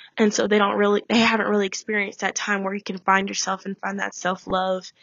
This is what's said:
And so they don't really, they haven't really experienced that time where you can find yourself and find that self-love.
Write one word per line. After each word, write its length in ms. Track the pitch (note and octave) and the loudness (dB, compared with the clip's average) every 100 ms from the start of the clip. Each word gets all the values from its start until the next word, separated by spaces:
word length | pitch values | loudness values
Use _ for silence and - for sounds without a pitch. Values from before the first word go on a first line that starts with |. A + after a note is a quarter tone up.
| - - | -8 0
And 160 | G#3+ | 2
so 140 | - G3+ | 2 2
they 120 | G#3 | 4
don't 180 | G3+ G#3 | 2 2
really, 260 | G3+ G#3 - | 2 2 2
they 100 | A3+ | 2
haven't 280 | A3+ A3 G3+ | 4 2 2
really 180 | G#3 G3 | 0 0
experienced 540 | - - G#3+ G3 - | -4 -4 -4 -4 -4
that 140 | F#3+ - | -4 -4
time 280 | - G3+ | -2 -2
where 100 | F#3+ G3+ | -2 -6
you 80 | |
can 160 | - F#3+ | -6 -4
find 300 | - F#3+ G3 | 2 2 2
yourself 360 | G3+ F#3+ F#3+ G3 | -4 -4 -4 -6
and 120 | G3 | -8
find 200 | G3 G3 | -6 -6
that 160 | G3 - | -6 -4
self-love. 760 | F3+ F#3 F#3+ F#3 F#3+ F#3 - - | -4 -4 -2 -2 0 -4 -6 -20